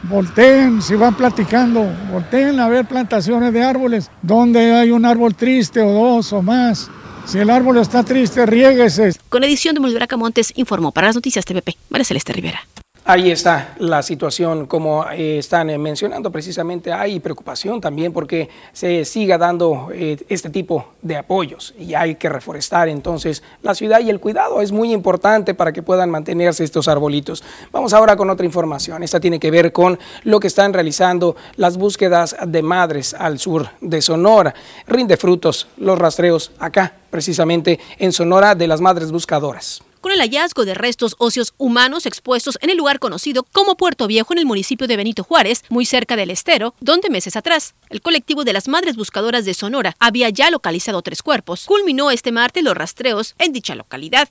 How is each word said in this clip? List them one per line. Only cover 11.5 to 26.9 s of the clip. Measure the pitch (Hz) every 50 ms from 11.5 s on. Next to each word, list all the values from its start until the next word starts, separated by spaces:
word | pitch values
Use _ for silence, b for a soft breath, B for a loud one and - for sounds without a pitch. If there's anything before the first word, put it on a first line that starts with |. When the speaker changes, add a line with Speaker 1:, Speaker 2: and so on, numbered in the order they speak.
| 185
Speaker 2:
V | 185
P, | - - - _ _ _
María | - - 262
Celeste | - 185 - - - -
Rivera. | 185 - 165 160 - - _ _ - - _ _ _ _
Speaker 3:
Ahí | - 185 185 185 180
está | 170 160 170 175 165 143 135 - - -
la | 202 165 165 147
situación, | 139 - 160 139 165 147 - - 175 165 165 160 147
como, | 131 - 165 160 156 151 156 156 -
eh, | 151 170 160 156 156 147
están, | 139 - 180 170 160 156
eh, | 151
mencionando | 147 151 156 151 - 208 208 - - - -
precisamente, | - 156 151 185 165 170 165 170 180 175 170 180 170
hay | 180 202 202 202 170
preocupación | - 165 151 - - - 135 - - 196 233 233
también | - 160 143 147 165 175 165
porque | 175 160 135 180 165 151 156 B B B B
se | B - - 180 175 170 151
siga | - - 220 214 190 180
dando, | 165 170 175 175 170 170 165 151 131 131 170 -
eh, | 180 160 156 151 143 - _
este | 208 175 - 165
tipo | 147 196 175 - 175 143 127 - _ _
de | - 165 160
apoyos | 143 143 _ 185 190 170 135 - - - - _
y | 214 165 170 160
hay | 151 170 165 160
que | - - 165
reforestar | 143 131 - - 160 147 - - - 170 175
entonces | 165 151 143 - - 170 151 - 165 151 - b b b b
la | - 208 196
ciudad | - 214 214 214 226
y | 240 220
el | 208 190
cuidado | - 208 220 349 415 480 453 -
es | 208 196
muy | 202 208 226 233 226
importante | 208 180 190 180 180 - 208 220 220 190 196 185
para | - 180 160 156
que | 180 170
puedan | - 185 185 180 175
mantenerse | 165 156 156 156 165 170 175 175 160 - 165
estos | 151 - 165 143
arbolitos. | 160